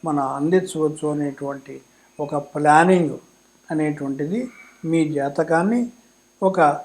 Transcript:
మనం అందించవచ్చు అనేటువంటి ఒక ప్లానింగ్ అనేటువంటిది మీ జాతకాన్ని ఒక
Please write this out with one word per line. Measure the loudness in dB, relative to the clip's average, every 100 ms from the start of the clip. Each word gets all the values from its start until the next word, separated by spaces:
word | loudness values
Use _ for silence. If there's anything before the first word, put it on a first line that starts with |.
| -2
మనం | -2 -2
అందించవచ్చు | -2 0 0 0 -2 -2 -2 -4
అనేటువంటి | -4 -6 -6 -10 -10 -14 -20 _ _ _ -10
ఒక | -6 -6
ప్లానింగ్ | -6 0 6 6 6 4 2 -4 _ _ _ _ _
అనేటువంటిది | -4 -2 -4 -8 -6 -4 -4 -6 -12 -20 _ -2
మీ | 0 0
జాతకాన్ని | 0 -2 -2 0 2 2 0 -2 -8 _ _ _ _
ఒక | 0 4 2 2